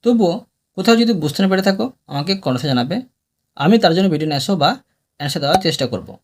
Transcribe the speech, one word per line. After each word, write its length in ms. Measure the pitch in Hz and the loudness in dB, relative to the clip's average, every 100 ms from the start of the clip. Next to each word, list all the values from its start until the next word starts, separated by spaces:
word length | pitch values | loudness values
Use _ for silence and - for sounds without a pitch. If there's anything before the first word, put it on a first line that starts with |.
তবুও 300 | 233 233 180 196 - _ _ - | 2 4 2 0 -8 _ _ -6
কোথাও 180 | 185 226 | -2 0
যদি 120 | 233 196 | 0 0
বুঝতে 200 | 147 147 | -2 0
না 60 | 190 | 0
পেরে 140 | 190 190 | 2 0
থাকো 180 | 196 247 - - | -2 -6 -8 -10
আমাকে 240 | 143 147 196 | -8 -6 -4
কমেন্টসে 240 | 143 127 151 | -2 -2 -2
জানাবে, 260 | 123 127 202 254 _ _ _ _ - | -2 -2 -6 -8 _ _ _ _ -2
আমি 180 | 143 226 | 2 4
তার 100 | 190 165 | 4 4
জন্য 120 | 196 | 2
ভিডিও 140 | 151 156 | 0 -2
নিয়ে 100 | 143 | -2
আসবো 140 | - 190 | -2 2
বা 60 | 147 262 _ _ _ _ | 2 0 _ _ _ _
অ্যান্সার 220 | 143 156 | -6 -2
দেওয়ার 180 | 143 147 | 0 2
চেষ্টা 240 | 165 156 127 | 0 -2 -4
করব। 200 | 104 85 - | -4 -10 -20